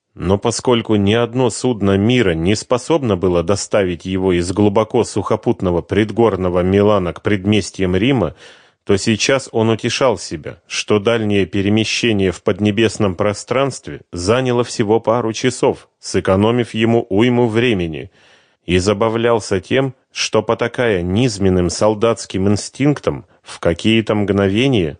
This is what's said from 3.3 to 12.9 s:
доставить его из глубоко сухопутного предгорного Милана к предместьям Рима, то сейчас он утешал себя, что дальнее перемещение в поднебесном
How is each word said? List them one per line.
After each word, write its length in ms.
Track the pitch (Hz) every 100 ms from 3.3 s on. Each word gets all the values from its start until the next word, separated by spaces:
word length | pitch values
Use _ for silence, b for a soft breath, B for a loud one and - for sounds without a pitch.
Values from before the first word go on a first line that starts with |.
| 87
доставить 600 | 82 98 - 113 95 85
его 280 | 92 92 92
из 200 | 87 87
глубоко 500 | 95 104 101 110 123
сухопутного 800 | 104 - - 107 - 113 92 87
предгорного 800 | - 98 107 104 113 95 92 90
Милана 520 | 90 98 101 104 87
к 100 | 80
предместьям 760 | - 101 95 107 90 - 95 92
Рима, 400 | 120 135 80 B B B B B -
то 120 | 98
сейчас 500 | 113 107 - 135 -
он 200 | 117 110
утешал 480 | 107 120 - 135 101
себя, 420 | - 82 67 - _
что 320 | - - 104
дальнее 480 | 101 117 107 101 90
перемещение 840 | 101 98 107 107 - 120 104 95
в 100 | 85
поднебесном 720 | - 95 104 104 110